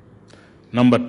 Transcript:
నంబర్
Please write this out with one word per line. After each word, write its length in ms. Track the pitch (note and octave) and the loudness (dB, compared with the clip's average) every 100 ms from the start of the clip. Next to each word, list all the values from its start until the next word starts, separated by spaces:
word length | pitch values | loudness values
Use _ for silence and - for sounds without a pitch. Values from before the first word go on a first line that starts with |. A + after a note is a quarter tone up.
| _ - - - - - _ A#2 | _ -20 -20 -20 -20 -20 _ -2
నంబర్ 240 | B2 A#2+ | 0 0